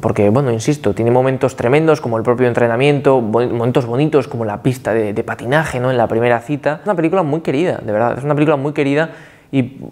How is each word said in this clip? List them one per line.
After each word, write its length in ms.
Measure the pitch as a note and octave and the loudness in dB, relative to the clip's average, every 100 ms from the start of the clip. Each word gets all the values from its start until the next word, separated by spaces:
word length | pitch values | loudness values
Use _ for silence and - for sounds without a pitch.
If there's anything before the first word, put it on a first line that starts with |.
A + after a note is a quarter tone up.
Porque, 280 | A2 G#2+ G2+ | -2 2 2
bueno, 220 | A#2+ C3+ | 2 2
insisto, 420 | A2 B2+ D3 G2+ | -2 -2 -2 -2
tiene 200 | G2+ A#2 | 0 2
momentos 420 | B2 C3 C3 B2+ | 2 2 0 -2
tremendos, 460 | - A#2+ D3 D#3+ D3+ | 0 0 2 4 2
como 160 | B2 A2+ | 0 -2
el 80 | |
propio 240 | G#2+ A#2+ B2 | 0 2 2
entrenamiento, 720 | A#2 A#2+ A#2 C#3+ C#3+ C#3+ C3 | 2 2 2 2 2 4 2
bo-, 260 | G#2+ A2+ B2 | 2 0 0
momentos 400 | A#2 A#2 C#3 A#2 | 0 0 0 0
bonitos, 400 | B2 D#3 D3 - | 0 2 0 0
como 180 | A#2+ | -4
la 160 | A2 G#2 | -4 -2
pista 320 | C3+ B2 A2 | -2 -2 -2
de, 200 | A2+ G#2 | -2 -2
de 100 | G#2+ | -4
patinaje, 560 | A2 G#2+ A#2+ D3+ D3 B2 | -6 -6 -2 -2 -2 -2
¿no? 140 | B2+ | -2
En 40 | B2 | 0
la 120 | G#2+ | 0
primera 320 | A2+ A#2+ A#2+ | 2 2 2
cita. 400 | - C#3+ C#3+ D3+ | 0 -4 -2 -4
Es 60 | G3+ | -4
una 100 | E3+ | -2
película 260 | D#3+ F#3+ | 0 0
muy 200 | D#3 D#3+ | 0 -2
querida, 360 | E3 C#3 F3 B2 | -2 -2 0 -2
de 80 | A2+ | -2
verdad, 260 | G#2 A#2 - | 0 0 0
es 60 | |
una 100 | C#3+ | -2
película 220 | C#3+ D3+ C#3+ | 0 2 2
muy 160 | C#3+ | 0
querida 380 | D3 C#3 C#3+ D#3+ - - - - | -2 0 0 -2 -6 -20 -20 -6
y 260 | C#3 B2 - - | -2 -2 -6 -16